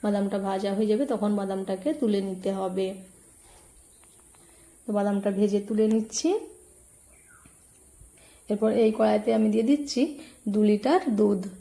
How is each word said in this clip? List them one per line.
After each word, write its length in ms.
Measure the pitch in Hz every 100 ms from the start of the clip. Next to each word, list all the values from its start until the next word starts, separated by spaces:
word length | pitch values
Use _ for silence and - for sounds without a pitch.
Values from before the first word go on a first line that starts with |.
বাদামটা 340 | 208 202 202 202 196
ভাজা 240 | 196 196 196
হয়ে 120 | 214
যাবে, 120 | 214 285
তখন 200 | 226 208 208
বাদামটাকে 500 | 196 190 190 190 285 302
তুলে 180 | 226 202 196
নিতে 220 | 185 190 190
হবে। 280 | 190 185 190 190 - - - - - - - - - - - - - - - - - -
তো 60 | - 208
বাদামটা 320 | 202 202 202 190
ভেজে 220 | 208 202 202
তুলে 180 | 214 214
নিচ্ছি। 360 | 220 220 - 320 415 - - - - - - - - - - - - _ - - - - - - - -
এরপর 200 | 202 220 214
এই 80 | 220 220
কড়াইতে 320 | 220 214 214 226
আমি 100 | 214
দিয়ে 120 | 214 226
দিচ্ছি 300 | 294 285 - 294 - - - -
দু 60 | 208
লিটার 380 | 214 208 254 349 359 208
দুধ। 220 | 208 196 185 -